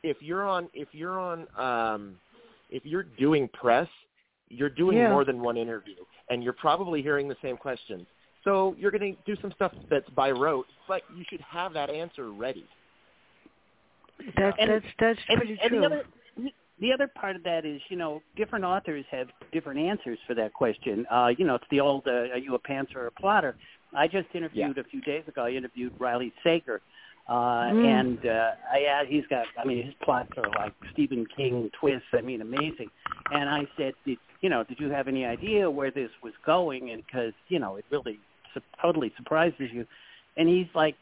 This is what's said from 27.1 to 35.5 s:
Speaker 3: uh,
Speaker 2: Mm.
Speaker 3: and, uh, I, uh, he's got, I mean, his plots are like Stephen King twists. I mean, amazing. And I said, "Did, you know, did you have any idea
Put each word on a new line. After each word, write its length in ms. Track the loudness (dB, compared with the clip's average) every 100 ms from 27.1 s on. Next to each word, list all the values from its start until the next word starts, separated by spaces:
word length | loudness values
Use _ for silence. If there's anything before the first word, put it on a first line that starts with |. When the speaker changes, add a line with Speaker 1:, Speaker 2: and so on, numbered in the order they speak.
| -20 -2
Speaker 3:
uh, 420 | 0 2 2 4
Speaker 2:
Mm. 140 | 6
Speaker 3:
and, 400 | 6 6 2 0
uh, 300 | 0 2 2 -2 0
I, 140 | 2
uh, 200 | 4 2
he's 200 | 2 0 0
got, 200 | -2 -2 -4
I 80 |
mean, 180 | -2 -2
his 100 | -4 -4
plots 300 | 0 0 -2 -6
are 120 | -4 -2
like 160 | -4 -8 -8
Stephen 320 | -2 0 0 -4
King 420 | -2 -2 0 -4 0
twists. 280 | 0 0 0
I 80 | 0
mean, 200 | 0 -6
amazing. 480 | -4 -2 -2 -6 -14 _ -10 -8 -4
And 180 | -2 0
I 180 | -2 -4 -4
said, 160 | -6 -4
"Did, 120 | -8 -8 _ _
you 80 | 0
know, 140 | 0
did 160 | -2 -6
you 100 | -4
have 180 | -2 -2
any 180 | -2
idea 440 | -2 -4 0